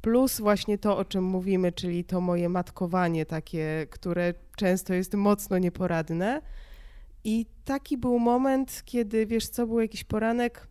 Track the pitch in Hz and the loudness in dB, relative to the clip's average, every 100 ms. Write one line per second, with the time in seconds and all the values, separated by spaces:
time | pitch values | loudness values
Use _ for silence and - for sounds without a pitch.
0 | 220 233 262 - 208 208 - 202 208 202 | 4 4 4 2 2 2 2 0 2 0
1 | 190 190 185 185 185 190 180 175 180 175 | 0 0 0 0 0 2 2 0 -4 -4
2 | 175 185 180 175 175 180 180 - 180 185 | -2 -2 0 0 0 0 -4 -4 -2 2
3 | 175 165 156 160 - 170 156 156 151 - | 2 0 -2 -4 -6 -6 -4 -4 -6 -8
4 | 180 175 175 175 - - 196 185 - 185 | -4 0 0 -2 -12 -2 2 2 0 -2
5 | 185 208 202 208 - 185 180 - 185 165 | 0 2 4 2 2 0 0 0 0 0
6 | 156 165 190 285 - - - - - - | -2 -2 0 -2 -6 -14 -16 -18 -18 -20
7 | - - 220 220 226 - - 277 - 269 | -20 -10 -2 -2 -2 -10 -6 -6 -2 -4
8 | 247 240 233 240 269 262 262 - - 240 | 2 2 4 4 4 2 0 -8 -6 -2
9 | 214 220 220 226 - - 233 233 220 - | 0 0 2 0 -2 -4 0 0 0 -4
10 | - 214 226 233 240 - - | -4 0 0 2 0 -2 -20